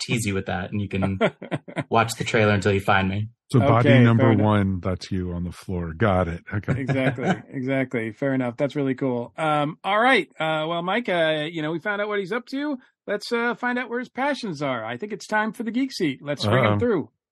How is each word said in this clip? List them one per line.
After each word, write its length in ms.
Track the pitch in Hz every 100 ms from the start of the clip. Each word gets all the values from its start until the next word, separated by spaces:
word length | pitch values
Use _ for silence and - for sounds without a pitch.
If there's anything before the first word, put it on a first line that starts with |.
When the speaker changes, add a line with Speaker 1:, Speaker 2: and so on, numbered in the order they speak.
Speaker 1:
tease 240 | - 120 104
you 80 |
with 140 | 95 92
that, 240 | 92 92
and 100 | 104
you 80 | 98
can 300 | 95 98 98 214 - - -
Speaker 2:
<laughs> 340 | - - -
Speaker 1:
watch 260 | 113 113 -
the 80 |
trailer 300 | - 117 107
until 200 | 101 104
you 80 | 98
find 260 | 104 98 95
me. 220 | 101 110 _ -
Speaker 3:
So 80 | 131
body 300 | 104 117 -
Speaker 2:
Okay, 140 | 127
Speaker 3:
number 200 | 120 113
Speaker 2:
fair 80 | -
enough. 120 | 107 104
Speaker 3:
one, 340 | 104 98 92
that's 320 | 92 90 -
you 200 | 95 90
on 120 | 87
the 80 | 87
floor. 420 | - - 90 85
Got 340 | 80 107 92 85
it. 160 | 85 -
Okay. 260 | 101 - 127
Speaker 2:
Exactly. 520 | 131 135 131 120 147 -
Speaker 1:
<laughs> 80 | -
Speaker 2:
Exactly. 600 | 135 127 135 131 120 113
Fair 220 | 107 139
enough. 240 | 131 123 120
That's 180 | 143 147
really 200 | 135 131
cool. 380 | 135 120 120 -
Um, 400 | 160 151 147 185
all 160 | 190 208
right. 280 | 247 262 - -
Uh, 260 | 160 156 156
well, 140 | 170
Mike, 260 | 180 214 240
uh, 380 | 175 160 156 151
you 120 | 170
know, 100 | 151
we 80 | 165
found 220 | 208 202
out 60 | 214
what 120 | 202
he's 120 | 180
up 120 | 240 -
to. 300 | 269 294 262 _ _ -
Let's, 240 | 202 -
uh, 240 | 233 240 220
find 240 | 247 247
out 100 | 240
where 80 | 240
his 120 | 247
passions 520 | - 277 269 214 143
are. 240 | 143 123 110
I 120 | 123
think 160 | 208
it's 120 | 202 -
time 260 | 214 220
for 120 | -
the 80 | 226
Geek 200 | 226 269
Seat. 280 | - 165 127
Let's 220 | 143 143
string 200 | 107 123
'em 100 | 110
Speaker 3:
Uh-oh. 60 | 101
Speaker 2:
through. 300 | 240 185 - _ _